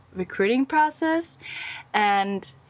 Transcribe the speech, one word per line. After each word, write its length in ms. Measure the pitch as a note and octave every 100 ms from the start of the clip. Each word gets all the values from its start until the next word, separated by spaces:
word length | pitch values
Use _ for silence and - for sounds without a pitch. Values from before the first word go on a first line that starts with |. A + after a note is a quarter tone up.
| -
recruiting 520 | F#3+ F3+ - G3 B3+ C4+
process, 720 | D#4 D4+ D4+ D#4+ E4 E4 - - - - - -
and 520 | G#3 G#3 G3+ G3 G3 - - _